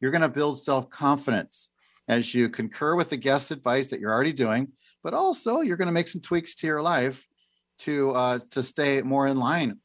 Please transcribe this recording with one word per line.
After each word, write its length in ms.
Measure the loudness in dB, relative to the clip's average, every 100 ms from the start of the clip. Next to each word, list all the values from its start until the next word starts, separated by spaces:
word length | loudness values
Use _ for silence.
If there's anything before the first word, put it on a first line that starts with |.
You're 120 | -2
gonna 160 | 2 0
build 320 | 2 -2 -2
self-confidence 1080 | 0 0 -2 0 2 2 2 -2 -2 -12 -18 _ _ _ -2
as 280 | 0 2
you 140 | 2 0
concur 460 | 0 -8 -4 0
with 140 | 0 0
the 80 | -2
guest 340 | 2 2 0
advice 380 | -4 0 0 0
that 100 | -4
you're 120 | -2
already 200 | 0 0
doing, 360 | 2 0 0 -2 -8 _ _
but 120 | -4
also 460 | 0 0 0 -2 0
you're 160 | 0 0
gonna 120 | 0
make 180 | 0 -2
some 120 | -6
tweaks 340 | -2 -2 -2 -6
to 100 | -2
your 160 | 0
life 440 | 2 2 0 -4 _ _ _ _ _ -12
to, 320 | -4 0 2
uh, 280 | 2 2 0 -4
to 120 | -6
stay 400 | -4 -2 0 2
more 240 | 2 2 2
in 120 | 2
line 420 | 2 0 0 -4